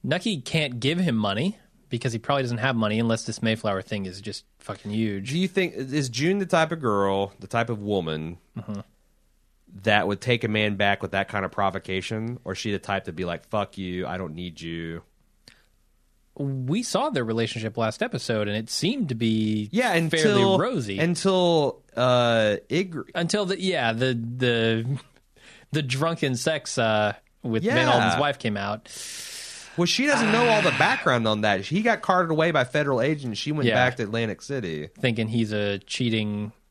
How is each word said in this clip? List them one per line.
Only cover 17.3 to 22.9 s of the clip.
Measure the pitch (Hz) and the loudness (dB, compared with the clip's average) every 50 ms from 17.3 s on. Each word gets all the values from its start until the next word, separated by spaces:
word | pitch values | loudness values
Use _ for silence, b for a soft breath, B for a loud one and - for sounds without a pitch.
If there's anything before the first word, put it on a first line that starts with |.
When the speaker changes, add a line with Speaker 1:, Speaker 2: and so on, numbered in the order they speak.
| 113 113 117 117 - 113 110 110 - | 0 0 0 -2 -2 -6 -6 -6 -2
Speaker 1:
last | 117 113 110 - - | 0 -2 -2 0 -2
episode, | 220 247 - 123 - - 117 107 104 104 | -4 -4 -4 -6 -4 -2 -2 0 0 -2
and | 104 | -2
it | 110 110 - | -4 -4 -4
seemed | - - - 185 269 277 208 139 | -6 -2 -2 -2 0 0 -2 -4
to | 123 | -2
be | 113 117 113 110 110 110 107 107 107 107 107 | 0 0 2 2 2 0 0 0 -2 -4 -2
Speaker 2:
Yeah, | - 220 254 226 180 165 165 156 | -2 0 0 2 2 2 2 2
Speaker 1:
fairly | 165 160 156 - | 2 4 4 6
Speaker 2:
until, | 208 202 196 196 190 - | 6 6 6 6 6 4
Speaker 1:
rosy. | 185 247 269 175 117 104 98 - | 2 2 0 -2 -2 -2 0 0
Speaker 2:
until, | 160 170 175 - - 196 190 185 180 175 170 160 147 127 - - _ _ - | 2 2 0 2 2 2 4 6 4 6 6 4 4 2 0 -4 _ _ -2
uh, | 117 123 127 123 123 120 120 117 113 110 107 104 - - _ | 0 4 4 6 6 6 4 4 4 4 4 2 0 -2 _
Igri- | 127 170 202 185 | -2 0 0 -2